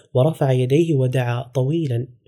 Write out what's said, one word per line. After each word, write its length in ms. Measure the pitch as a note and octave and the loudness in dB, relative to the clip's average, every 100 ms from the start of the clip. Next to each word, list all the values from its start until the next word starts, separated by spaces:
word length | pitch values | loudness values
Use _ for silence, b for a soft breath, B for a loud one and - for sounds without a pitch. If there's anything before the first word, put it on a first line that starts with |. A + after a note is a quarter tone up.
| B | B
ورفع 380 | C3 C#3 D#3+ C#3 | 0 0 2 0
يديه 420 | B2+ B2 C#3+ E3+ | 0 2 2 2
ودعا 480 | C#3+ B2+ C3 A#2+ A#2+ | 2 0 0 -2 -4
طويلًا، 640 | - - C3 E3 D3+ A#2 B2 - | -4 -4 -2 -2 -2 -4 -6 -12